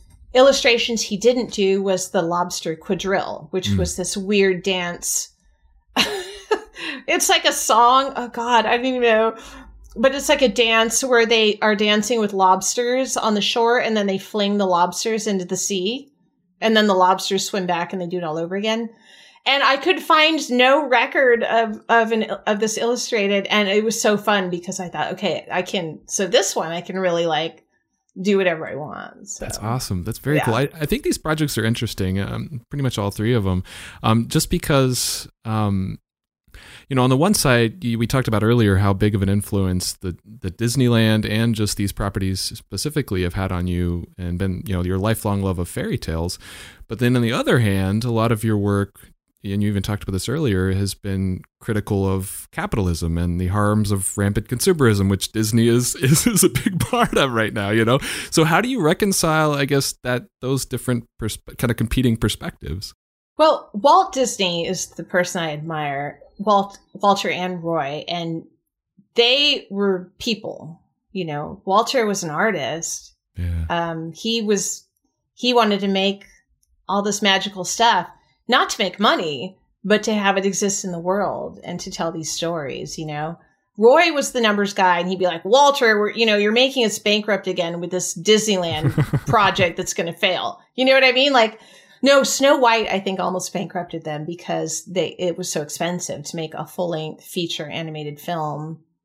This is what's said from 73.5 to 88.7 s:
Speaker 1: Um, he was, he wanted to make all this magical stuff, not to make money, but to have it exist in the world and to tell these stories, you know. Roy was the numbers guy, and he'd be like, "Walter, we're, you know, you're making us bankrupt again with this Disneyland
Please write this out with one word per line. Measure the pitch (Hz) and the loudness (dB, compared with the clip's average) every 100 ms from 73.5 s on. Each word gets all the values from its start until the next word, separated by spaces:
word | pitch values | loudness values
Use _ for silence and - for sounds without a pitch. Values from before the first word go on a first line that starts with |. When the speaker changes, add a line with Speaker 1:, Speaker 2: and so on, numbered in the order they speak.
| 82 85 | -4 -2
Speaker 1:
Um, | 170 170 165 165 | -2 -2 -6 -10
he | 156 226 233 | -8 -4 -2
was, | 208 196 196 - _ _ _ _ _ | 0 0 -2 -8 _ _ _ _ _
he | - 247 | -4 2
wanted | 240 214 196 | 4 4 2
to | 196 | 0
make | 190 196 196 - _ _ _ _ _ - | 0 0 -2 -10 _ _ _ _ _ -4
all | 196 | -2
this | 208 202 | -2 0
magical | 208 190 196 190 | 2 2 -2 -8
stuff, | 175 - 233 196 170 - _ _ - | -8 0 2 2 -2 -14 _ _ 0
not | 262 370 | 2 2
to | - | -2
make | 190 - | -4 2
money, | 226 311 165 139 180 - _ _ | 2 2 -2 -6 -10 -14 _ _
but | 190 208 | 0 0
to | 208 | 2
have | 214 196 196 | 0 2 2
it | 196 | 0
exist | 175 202 196 | -2 -2 -4
in | 190 | -6
the | 170 | -6
world | 175 196 170 107 - - | -2 -2 -2 -4 -8 -12
and | - 175 | -12 -10
to | 190 | -10
tell | - 165 | -6 -6
these | 165 151 | -6 -8
stories, | - 165 170 135 120 151 - | -6 -4 -4 -6 -10 -10 -10
you | |
know. | 156 147 156 170 _ _ _ - | -8 -6 -8 -10 _ _ _ 4
Roy | 226 302 339 | 6 6 4
was | 294 - | 2 -2
the | 254 | 0
numbers | 226 208 196 | 0 2 -2
guy, | - 185 175 | 2 2 2
and | 180 | 0
he'd | 190 | 0
be | 180 | -2
like, | 165 | -2
"Walter, | 190 262 285 277 233 208 | 2 6 6 6 2 2
we're, | 208 | 0
you | 220 | 0
know, | 226 208 | 2 4
you're | 208 | 2
making | 226 262 262 220 | 4 2 2 0
us | - | 0
bankrupt | 208 208 208 196 190 | 0 0 0 -2 -2
again | 180 170 170 | -4 -4 -4
with | 175 | -4
this | 202 - 175 | -4 -4 -4
Disneyland | 180 214 214 185 170 | 2 4 4 0 0